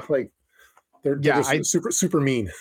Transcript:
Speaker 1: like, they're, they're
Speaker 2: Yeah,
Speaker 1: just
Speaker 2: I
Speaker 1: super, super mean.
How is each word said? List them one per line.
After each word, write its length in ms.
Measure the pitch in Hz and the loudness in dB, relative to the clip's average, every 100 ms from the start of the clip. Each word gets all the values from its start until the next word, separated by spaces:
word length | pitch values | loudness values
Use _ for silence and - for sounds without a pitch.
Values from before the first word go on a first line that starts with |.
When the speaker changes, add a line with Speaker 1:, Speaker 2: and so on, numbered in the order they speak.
| - | 0
Speaker 1:
like, 240 | 143 113 _ _ _ _ _ _ _ | -2 -2 _ _ _ _ _ _ _
they're, 120 | 143 139 | -2 0
they're 0 | |
Speaker 2:
Yeah, 160 | 143 135 | 2 2
Speaker 1:
just 120 | 131 | 2
Speaker 2:
I 120 | 151 | 0
Speaker 1:
super, 280 | - 175 - | 0 -2 -2
super 300 | - 185 160 | 0 0 2
mean. 300 | 139 127 98 - | 2 0 -2 -4